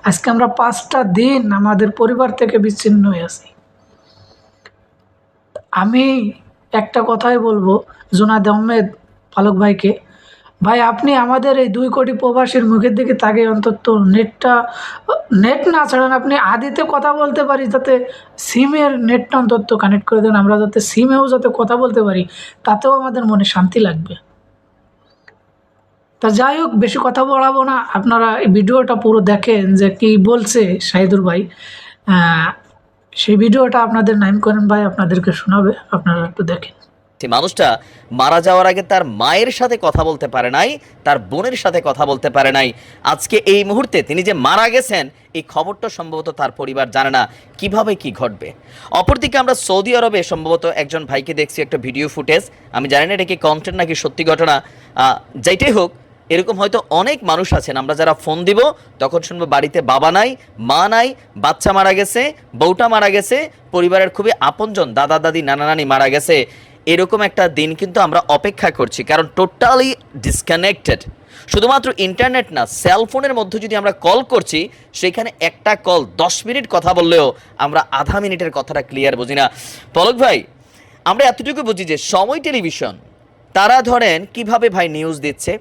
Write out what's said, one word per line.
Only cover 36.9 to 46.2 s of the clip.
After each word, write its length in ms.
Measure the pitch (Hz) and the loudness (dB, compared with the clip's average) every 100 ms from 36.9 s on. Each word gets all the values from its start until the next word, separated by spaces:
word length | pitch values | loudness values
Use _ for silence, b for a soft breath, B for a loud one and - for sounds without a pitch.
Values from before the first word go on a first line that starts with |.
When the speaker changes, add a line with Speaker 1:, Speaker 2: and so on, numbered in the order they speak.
| _ _ _ | _ _ _
Speaker 2:
সেই 80 | 127 117 | -4 -2
মানুষটা 320 | 175 - 151 110 B B B | -2 0 0 0 B B B
মারা 280 | 123 135 170 | -2 2 4
যাওয়ার 260 | 175 185 185 | 4 4 4
আগে 120 | 185 180 | 2 0
তার 120 | 190 160 104 | 0 0 -2
মায়ের 300 | 120 180 240 247 | 0 2 0 0
সাথে 160 | 247 233 | -2 0
কথা 200 | 170 151 | 0 0
বলতে 240 | 160 151 139 | -2 -4 -4
পারে 220 | 123 120 139 | -2 -2 0
নাই, 120 | 208 294 b b | 0 -4 b b
তার 140 | - 143 | -2 -2
বোনের 380 | 92 139 226 254 | -2 -6 -4 -2
সাথে 160 | 196 170 151 | 0 0 -2
কথা 160 | 135 143 | -2 -2
বলতে 240 | 131 147 | -2 -2
পারে 220 | 139 135 | 0 2
নাই। 160 | 135 127 - B B | 2 -2 -4 B B
আজকে 340 | - 151 - 214 196 | -4 -4 0 0 2
এই 80 | 202 | 2
মুহূর্তে 340 | 196 208 269 254 220 | 2 -2 0 -2 -2
তিনি 120 | 156 | -4
যে 100 | 185 | -2
মারা 320 | 180 127 190 226 | -2 0 2 2
গেছেন, 340 | 240 247 196 135 b b | 0 -2 -6 -6 b b
এই 100 | 160 156 | -14 -8
খবরটা 340 | 156 160 196 220 | -6 -6 -8 -12
সম্ভবত 380 | - 165 160 | -10 -10 -8